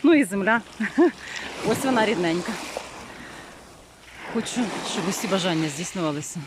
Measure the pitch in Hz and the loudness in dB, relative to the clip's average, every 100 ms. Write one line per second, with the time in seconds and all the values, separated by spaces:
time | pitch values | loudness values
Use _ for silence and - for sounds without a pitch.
0 | 285 311 208 196 196 233 - - 214 - | 8 6 6 2 2 2 0 -6 -2 6
1 | 330 - - - - - 196 240 269 247 | 4 4 -12 -10 -10 -4 0 2 2 4
2 | 214 214 175 170 175 208 - - - - | 4 2 2 0 -2 -6 -8 -10 -10 -14
3 | - - - - - - - - - - | -16 -16 -16 -16 -16 -18 -20 -20 -20 -20
4 | - - - 226 - 233 214 - - 226 | -20 -16 -6 -4 -4 -2 -2 -4 -4 -2
5 | 170 190 202 190 180 160 156 143 175 190 | -2 -2 0 0 2 2 0 -2 -6 -2
6 | 160 147 147 175 | -2 -2 -6 -10